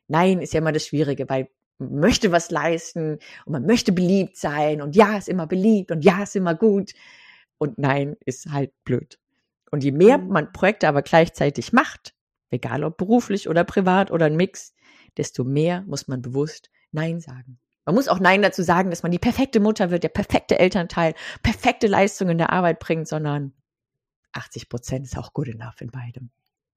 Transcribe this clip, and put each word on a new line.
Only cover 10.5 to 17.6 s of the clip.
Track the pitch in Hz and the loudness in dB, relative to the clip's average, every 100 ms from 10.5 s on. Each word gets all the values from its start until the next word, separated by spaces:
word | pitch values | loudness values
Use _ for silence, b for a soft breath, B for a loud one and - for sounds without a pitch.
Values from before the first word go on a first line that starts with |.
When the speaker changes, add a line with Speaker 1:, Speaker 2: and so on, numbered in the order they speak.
Speaker 1:
Projekte | - 190 208 156 | -2 0 2 0
aber | 143 | 0
gleichzeitig | - 165 170 - 147 143 - | 2 4 4 0 -4 -4 -2
macht, | 240 - - - _ _ _ _ | -2 -2 -6 -20 _ _ _ _
egal | 123 - 123 151 | -8 -6 -6 -6
ob | 165 | -4
beruflich | 185 240 - 294 - | 2 2 2 -4 0
oder | 165 175 | 0 0
privat | - 185 185 190 | 2 2 4 2
oder | 165 156 | 2 2
ein | 156 | 2
Mix, | 190 - - _ b b b - | -2 -4 -20 _ b b b -8
desto | - - | -6 -4
mehr | 127 139 160 180 196 | -2 0 0 -2 -6
muss | 143 - | -10 -8
man | 127 | -8
bewusst | 123 131 151 - _ _ _ | -6 -4 -4 -6 _ _ _
Nein | 151 160 170 | -6 -4 -6
sagen. | 160 127 127 127 | -10 -18 -20 -20